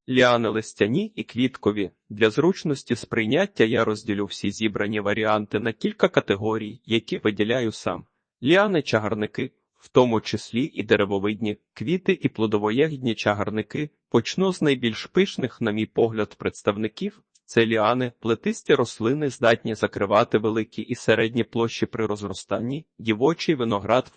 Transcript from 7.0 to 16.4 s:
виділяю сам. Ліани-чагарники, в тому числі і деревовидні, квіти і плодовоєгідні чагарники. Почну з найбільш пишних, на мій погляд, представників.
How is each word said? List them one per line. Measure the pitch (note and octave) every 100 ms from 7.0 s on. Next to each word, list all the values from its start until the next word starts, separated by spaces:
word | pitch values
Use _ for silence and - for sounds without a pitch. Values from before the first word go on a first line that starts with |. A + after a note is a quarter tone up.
| - -
виділяю | A2 G2+ G#2+ B2 A#2
сам. | - G#2+ F2+ - _ _ _
Ліани-чагарники, | B2+ F3+ G#3 F3 - A2+ G#2+ G#2+ G#2+ - C3 - _ _
в | -
тому | C3+ B2 A2
числі | - - - A2+
і | D3 -
деревовидні, | A2 G#2+ G2 G2+ G2+ G#2+ G#2+ G#2 _
квіти | - A2+ F#3 - F#3
і | B2+
плодовоєгідні | - A2 G#2+ G#2 A#2 D#3 C#3 B2+ A2
чагарники. | A2 G#2 G2+ G#2+ - - D3+ _ _
Почну | A#2 - - F#3+
з | F3+
найбільш | D3+ C3 A#2+ A2 -
пишних, | F#3 G3 - B2+ -
на | A#2
мій | G#2+ G#2+
погляд, | - A2+ A2 G#2
представників. | -